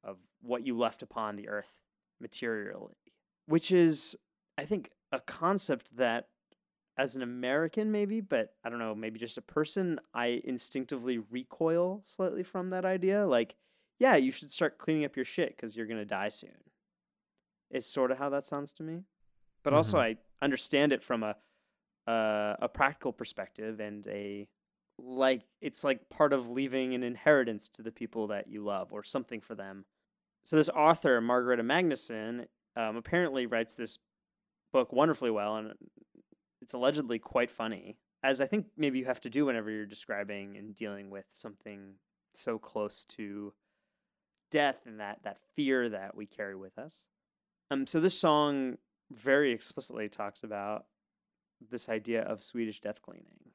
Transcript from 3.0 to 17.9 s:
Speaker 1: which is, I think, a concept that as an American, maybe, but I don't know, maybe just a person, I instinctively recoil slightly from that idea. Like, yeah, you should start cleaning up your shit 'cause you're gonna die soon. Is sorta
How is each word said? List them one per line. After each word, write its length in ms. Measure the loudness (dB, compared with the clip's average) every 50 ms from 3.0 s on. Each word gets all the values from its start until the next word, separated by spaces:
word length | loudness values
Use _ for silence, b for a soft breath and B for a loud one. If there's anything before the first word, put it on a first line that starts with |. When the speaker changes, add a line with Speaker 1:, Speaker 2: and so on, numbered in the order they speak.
| _ _ _ _ _ _ _ _ _
Speaker 1:
which 240 | 2 2 2 4 6
is, 460 | 6 8 8 8 6 4 -2 -6 -8 -12 _ _ _ _ _ _ _ -8
I 60 | -4
think, 260 | -2 -4 -4 -4 -10 _ _ _ _ -6
a 80 | -6
concept 760 | -6 -8 -8 0 0 2 2 2 2 0 0 -2 -2 -14 -2
that 320 | 0 2 2 2 0 -4 _ _ _ _ _ _ _ _ _ _ _ _ _ _ -2
as 160 | -2 0 0
an 80 | -4 -6
American, 720 | -6 -6 -4 -2 0 2 2 2 0 0 0 0 0 2
maybe, 280 | 0 0 0 -2 -4
but 340 | -2 0 0 0 0 0 _ _ -8
I 40 | -8
don't 80 | -6 -4
know, 160 | -4 -4 -4
maybe 240 | -4 -6 -8 -6 -6
just 180 | -8 -8 -8 -12
a 40 | -14
person, 580 | -4 0 0 0 0 0 -2 0 0 -2 -4 -6 _ -4
I 260 | -2 0 0 0 0 -2
instinctively 760 | -4 -6 -6 -6 -6 -4 -4 -4 -4 -6 -6 -2 -2 -2 -2
recoil 840 | -4 _ -8 -10 -10 _ -4 0 2 2 4 4 2 0 -2 -6 -10
slightly 360 | -16 -6 -4 -4 -2 -2 -4 -8
from 280 | -6 -6 -6 -6 -4
that 140 | -4 -2 0
idea. 420 | 0 0 2 2 2 4 4 4
Like, 280 | 6 4 4 4 2 -4 _ _ _ _ _ _ _ _ _
yeah, 180 | 6 8 8
you 140 | 8 6 4 0
should 180 | -4 -10 -8
start 280 | -2 0 0 0 0 _
cleaning 260 | -2 0 2 2 2
up 100 | 0 0
your 100 | -2 -4
shit 320 | -2 0 0 0 0 -2 -8
'cause 180 | -10 -10 -6
you're 100 | -6 -6
gonna 180 | -4 -4 -6 -4
die 240 | -2 -2 -2 -2 -2
soon. 400 | -4 -6 -12 -14 -20 _ _ _ _ _ _ _ _ _ _ _ _ _ _ _ _ _ _ _ _ _ _ _
Is 140 | -6 -6 -4
sorta 280 | -2